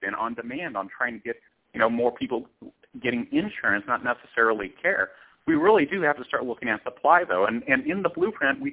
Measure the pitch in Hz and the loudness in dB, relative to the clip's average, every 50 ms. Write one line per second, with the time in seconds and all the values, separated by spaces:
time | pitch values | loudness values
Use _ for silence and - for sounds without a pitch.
0 | - 98 101 101 110 117 120 117 117 120 131 151 175 156 113 98 95 95 - - | -8 -6 -4 -4 -4 -6 -6 -8 -10 -10 -8 -8 -8 -6 -6 -6 -8 -6 -6 -4
1 | 127 120 117 104 - 117 117 - _ _ _ _ _ _ - - 113 113 117 120 | -4 -4 -6 -6 -8 -8 -8 -10 _ _ _ _ _ _ -2 0 2 2 2 2
2 | 120 120 - - 135 120 123 117 135 - _ - 113 - - _ _ _ - 131 | 0 0 0 -2 -4 -4 -4 -4 -6 -8 _ -20 -20 -20 -20 _ _ _ -12 -6
3 | - 123 123 120 120 - 139 151 208 208 - - - 110 101 104 104 - 123 117 | -4 -2 -2 -2 -2 -2 -2 -2 -2 -2 -4 -4 0 0 0 0 0 -2 -4 -2
4 | 117 123 120 - - - - 120 113 113 113 107 101 92 - - - 175 196 - | 0 -2 -4 -4 -6 -6 0 2 4 4 2 0 -2 -8 -8 -4 -2 0 0 0
5 | 95 - - - - - _ _ - - 165 147 160 202 220 196 147 147 180 196 | -2 -2 -6 -16 -20 -20 _ _ 0 0 2 4 6 6 6 6 4 2 0 0
6 | 165 147 147 139 120 - - 117 120 123 113 - 127 120 110 107 - 123 - - | 0 0 0 0 -4 -6 -6 -4 -4 -4 -6 -4 -2 -2 -2 -2 -4 -10 -6 0
7 | - 139 165 175 - - 92 90 98 107 113 117 - - 135 135 135 151 180 202 | 4 6 6 6 4 2 2 2 2 2 0 0 0 0 0 0 0 -2 -2 0
8 | 185 170 170 165 180 214 208 - 143 135 135 135 135 143 | -2 -2 0 0 0 0 0 0 0 0 0 -2 -4 -8